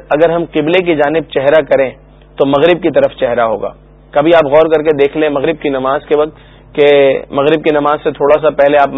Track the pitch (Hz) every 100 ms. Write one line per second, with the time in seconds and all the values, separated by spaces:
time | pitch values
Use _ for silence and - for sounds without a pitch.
0 | - 147 165 170 165 156 151 180 175 151
1 | 143 160 143 147 139 147 139 135 127 -
2 | - - - - 139 139 165 175 165 139
3 | 139 - 127 120 117 104 101 - - -
4 | - 147 151 170 143 147 160 156 151 147
5 | 139 156 156 143 143 160 151 131 131 143
6 | - 147 151 - - - - - 143 143
7 | 139 127 - 139 143 160 160 147 143 151
8 | 160 143 143 147 151 135 143 147 139